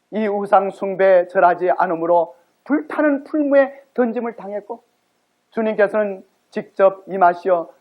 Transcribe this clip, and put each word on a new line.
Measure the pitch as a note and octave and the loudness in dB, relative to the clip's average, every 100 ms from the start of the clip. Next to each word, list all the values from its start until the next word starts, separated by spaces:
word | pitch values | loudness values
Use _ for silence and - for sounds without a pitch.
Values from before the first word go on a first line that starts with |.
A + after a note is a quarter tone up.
| _ | _
이 | G3 G#3+ | -6 -4
우상 | G3+ G3 G3 G3 | -4 0 2 2
숭배에 | F#3 G3 F#3 G3 F#3 F3+ | -4 -6 0 4 4 2
절하지 | F#3+ F3 F3 F3+ | 2 2 2 0
않으므로 | - F3+ E3 E3 E3+ D#3+ - _ _ | 0 -2 -2 0 0 -2 -6 _ _
불타는 | - D4 D#4+ - D4+ C#4 | -4 -4 -4 -2 -2 -2
풀무에 | C#4+ D#4 C#4+ C#4 C4 C4+ _ | -4 -4 0 2 0 -4 _
던짐을 | - B3 A3+ A#3 G#3+ | -4 -4 -4 -8 -10
당했고 | F#3+ G#3 G3+ A#3 _ _ _ _ _ _ _ | -12 -12 -12 -16 _ _ _ _ _ _ _
주님께서는 | - A3 G#3+ G3+ G#3+ G#3 F#3+ - _ _ | -6 -4 0 0 0 -4 -6 -16 _ _
직접 | - G#3 - F#3+ F#3+ - | -12 -8 2 2 2 -6
임하시어 | F#3+ F3 F3+ - F3 D#3+ _ | 2 2 2 0 -2 -2 _